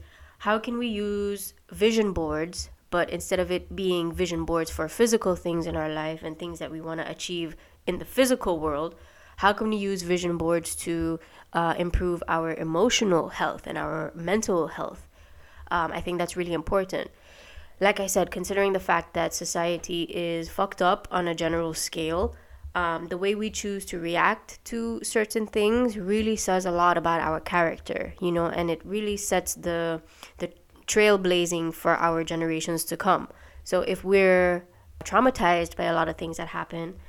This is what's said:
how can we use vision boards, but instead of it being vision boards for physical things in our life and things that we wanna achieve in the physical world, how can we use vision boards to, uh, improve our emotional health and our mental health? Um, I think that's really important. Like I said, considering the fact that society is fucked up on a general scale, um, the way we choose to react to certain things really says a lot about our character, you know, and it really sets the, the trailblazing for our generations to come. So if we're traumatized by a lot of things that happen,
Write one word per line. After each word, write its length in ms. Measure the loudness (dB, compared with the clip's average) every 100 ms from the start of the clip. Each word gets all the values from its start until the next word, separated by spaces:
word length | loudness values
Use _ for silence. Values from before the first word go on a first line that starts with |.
| -18 -20 -20 -6
how 200 | 0 0
can 180 | 0 -4
we 100 | -4
use 680 | -2 -2 -2 -2 -4 -8 -16 -12
vision 420 | 2 4 4 2
boards, 560 | 0 -2 -2 -4 -6 -12 -14 -4
but 200 | 0 0
instead 300 | -2 -2 0
of 120 | 0
it 240 | -2 -4 -4
being 360 | 0 2 0
vision 340 | 0 -2 -2 0
boards 260 | 0 0
for 160 | -4 -4
physical 480 | 2 4 4 2 0
things 300 | 0 -2 -2
in 100 | -2
our 140 | -2
life 320 | -2 -4 -6
and 140 | -8 -8
things 220 | -10 -8
that 120 | -8
we 80 | -8
wanna 260 | -8 -6 -8
achieve 480 | -8 -8 -6 -6 -10 -20 _ -6
in 120 | -6
the 80 | -2
physical 540 | 4 4 4 2 0
world, 360 | 0 -2 -4 -8 -20 -20 -20 2
how 160 | 4
can 160 | 4 0
we 80 | -2
use 240 | -2 -2
vision 360 | 0 0 2 0
boards 380 | 2 0 0 -8
to, 440 | -4 -2 0 -2 -8 -20 -6
uh, 220 | 0 0 0
improve 460 | 0 0 0 -2 -2
our 260 | -2 -2 -4
emotional 720 | -2 2 4 4 4 2 2
health 380 | -2 -4 -4 -8
and 100 | -6
our 340 | -4 -4 -6 -6
mental 520 | -2 0 2 0 0
health? 380 | -4 -8 -10 -20 -20 -20 -20 -20 -18 -4
Um, 200 | -2 -2
I 100 | -4
think 160 | -4 -4
that's 180 | -4 -4
really 180 | -4
important. 580 | -4 0 -2 0 -6 -8 -12 -20 -20 -20 -20 -16 0
Like 200 | 0 2
I 80 | 0
said, 240 | 0 0
considering 420 | -2 -4 0 2
the 60 | 0
fact 340 | 0 0 0
that 220 | -4 -2 -4
society 680 | -4 -2 0 -2 -4 -6
is 460 | -4 -4 -4 -4 -6
fucked 320 | -4 -4 2
up 260 | 2 2 0
on 160 | -2 -2
a 80 | 0
general 400 | 0 0 -2 -4
scale, 600 | -6 -4 -2 0 -2 -4 -20 -18 -8
um, 320 | -2 0 -2 -4
the 140 | -4
way 160 | -2 0
we 160 | -2
choose 340 | -4 -6 -6 -8
to 140 | -6
react 640 | -2 2 4 2 -6 -18 -10
to 340 | -6 -4 -6
certain 420 | -2 0 2 0 -2
things 500 | 2 4 4 2 0
really 400 | 0 2 2 0
says 300 | 2 2 2
a 60 |
lot 260 | 4 6 6
about 240 | 4 2
our 180 | 2 -2
character, 760 | 0 2 2 0 -6 -6 -6 -4
you 120 | 0
know, 160 | 0 0
and 240 | 0 -2
it 100 | -2
really 320 | -4 -4 -2 -4
sets 380 | 0 0 0
the, 480 | -6 -4 -2 -2 -4 -8 -20 -18 -10
the 120 | -10 -10 _ -16 0
trailblazing 880 | 4 6 6 4 2 2 0 -2 0
for 160 | 2
our 320 | 4 4 2
generations 600 | 0 -2 0 -2 -2 -4 -4
to 120 | -2
come. 320 | 2 2 2 -14 -20 -18
So 180 | -2 -2
if 220 | 0 -2
we're 640 | 4 6 8 6 6 2 -4 -20 -20 -14 0
traumatized 720 | 4 4 4 4 4 0 -2
by 60 |
a 100 | 0
lot 160 | 0 0
of 80 | -2
things 200 | -6 -8
that 100 | -8
happen, 480 | -8 -8 -8 -8 -10